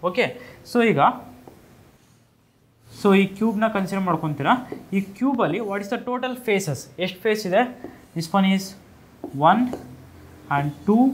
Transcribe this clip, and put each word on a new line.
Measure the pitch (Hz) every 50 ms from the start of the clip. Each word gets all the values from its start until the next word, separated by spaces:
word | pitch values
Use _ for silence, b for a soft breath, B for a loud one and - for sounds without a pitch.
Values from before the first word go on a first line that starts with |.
| - 175
ಓಕೆ, | 180 254 220 139 - B B B B B B -
so | - 240 233 226
ಈಗ, | 196 139 143 202 254 - - - - - - - - - - - - - - - _ _ _ _ _ _ _ _ _ _ _ _ _ _ _ _ _ _ _ - - -
so | - 208 190 196
ಈ | 196 190 - -
ಕ್ಯೂಬ್ನ | 220 220 214 202 220 220 220
ಕನ್ಸಿಡರ್ | 202 190 175 196 196 190 180
ಮಾಡ್ಕೊತೀರಾ. | 170 160 165 156 147 - - 160 220 254 B B B B B - - 196
ಈ | 196 196 - -
ಕ್ಯೂಬಲ್ಲಿ | 247 269 277 233 214 160 160 202 240 202
what | 196 202 208
is | 202 247
the | 226 - 247
total | 247 247 247 254 254 247 - -
faces? | 208 190 - 156 139 - - - - - 175
ಎಷ್ಟು | 185 190 - -
ಫೇಸ್ | 226 214 214 - 185
ಇದೆ? | 175 202 247 247 - B B B B B B B -
This | 165 160 - - 202
one | 190 190 190
is | 190 190 - - - - - - - - - - - - - - 135 143 160
one | 190 226 254 247 - - - - - - - - - - - - - - - - 143
and | 143 143 147 147 - - -
two | 208 233 254 269